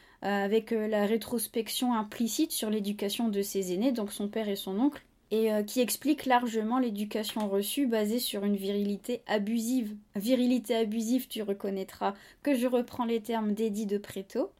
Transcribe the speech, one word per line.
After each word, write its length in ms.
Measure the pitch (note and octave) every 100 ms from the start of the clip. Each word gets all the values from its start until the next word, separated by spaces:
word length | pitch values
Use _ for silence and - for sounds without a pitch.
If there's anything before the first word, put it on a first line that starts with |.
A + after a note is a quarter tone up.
| - - F#3+
euh, 180 | G3+
avec, 280 | G3 A3 G#3+
euh, 160 | A3+ G#3+
la 180 | G#3+ G3+
rétrospection 880 | A3+ - A#3+ - A#3+ A3 - B3
implicite 580 | A#3 G#3+ - A3+ - D#4+
sur 200 | - A3
l'éducation 580 | G#3+ G3+ G#3 G3+ G3+ A#3
de 140 | G3+
ses 300 | G3 G3 F#3
aînés, 180 | F3+ B3+
donc 200 | A#3 G#3
son 160 | - G3+
père 220 | G#3+ G#3+
et 60 | G3
son 240 | - F#3+
oncle, 260 | C#4 D4 - _ _
et, 200 | A3 A3
euh, 120 | G#3+
qui 160 | G#3 B3+
explique 460 | A#3+ - C4+ D4+ C4
largement 500 | B3 B3 A3 G#3+ B3
l'éducation 720 | B3 G3+ G#3 G#3+ G#3+ - G#3
reçue 380 | G3 G3+ - C#4
basée 320 | A3+ G#3 A#3
sur 240 | A#3+ G3+ G3+
une 100 | G3+
virilité 680 | F#3+ G3+ G3+ G3+ - A#3+ -
abusive. 720 | G#3+ G3+ A#3 A3+ B3+ G#3+ G#3+ - G#3
Virilité 600 | G#3 B3+ B3 B3+ - A#3
abusive, 520 | A3+ A3+ A3 B3+ B3+
tu 140 | A3
reconnaîtras 720 | G3 G3+ G3+ G3 F#3+ - G3 G3+ - -
que 120 | - C4
je 120 | B3
reprends 380 | B3 B3 - A#3
les 140 | A#3
termes 320 | A3 A3+ G#3+
d'Eddie 340 | G3+ A3+ G#3 G#3+
de 100 | G3+
Pretto. 540 | G3+ - F#3+ A#3 F4 -